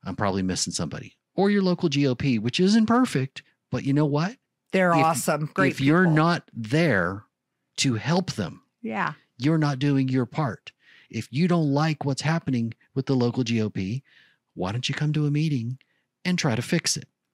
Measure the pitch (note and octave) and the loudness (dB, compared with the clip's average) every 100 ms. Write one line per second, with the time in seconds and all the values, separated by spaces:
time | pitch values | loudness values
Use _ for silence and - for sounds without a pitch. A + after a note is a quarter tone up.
0 | - F#2 G#2 F#2+ F#2 F2 - F2 E2 - | -12 -4 -2 0 -2 -2 -4 -4 -6 -8
1 | C2 _ _ - G3 G#3 F#3+ F3 F3 C#3+ | -16 _ _ 0 2 2 2 0 0 0
2 | C#3+ B2 C#3+ A#2 A2 - F#3 A3 A3 A#3 | 0 0 0 0 -2 0 2 4 4 2
3 | C4 C#3+ C3+ - _ _ _ B2 C3+ C#3 | 2 0 -4 -8 _ _ _ -6 0 2
4 | D3+ C#3+ F3 B3+ _ _ _ F#3+ F#3 E3 | 2 0 -2 -8 _ _ _ 2 4 4
5 | D#3+ D3+ - D3+ D3+ - F#3 - C3+ E3 | 4 2 -2 -2 -2 0 0 2 2 4
6 | F#3 D#3 E3 F3 - - G#2+ D3 E3+ G2+ | 6 4 4 0 -4 -12 -2 2 2 2
7 | F2 G2 - _ _ _ _ - C#3+ A2 | 0 -4 -12 _ _ _ _ -4 -2 -2
8 | G#2 F3 F3+ - F2 - _ _ A3+ G#3+ | 0 -2 -2 -6 -8 -8 _ _ -8 -4
9 | E3 D3 _ _ C3 E3 D3 C3 C#3+ C#3 | -6 -6 _ _ 0 2 0 0 0 2
10 | C3 C3 A#2 - D3 F#2 - _ _ - | 2 0 -2 -2 -4 -6 -14 _ _ -20
11 | _ A2+ - C3+ F3 E3+ D3+ C#3 D#3 D3+ | _ -10 -6 -2 2 2 2 2 0 0
12 | C#3 C3 D3 E3 - B2 A#2 - _ - | -2 -2 -2 -2 -2 -2 -4 -8 _ -8
13 | C3+ C3+ A#2+ A#2+ A#2 A#2 G#2+ - F#2+ B2+ | 0 2 2 0 -2 0 -2 -4 -6 -6
14 | _ _ _ _ _ - F#2 A2+ - C#3+ | _ _ _ _ _ -8 -6 -4 -6 -4
15 | D3+ D3+ D3 D3 D#3+ C#3 A2+ C3 _ _ | -2 0 0 0 0 -2 -4 -8 _ _
16 | _ _ F#3 F3 D3+ A#2+ - E3+ - - | _ _ -4 0 0 0 0 -2 0 -6
17 | B2+ _ _ | -8 _ _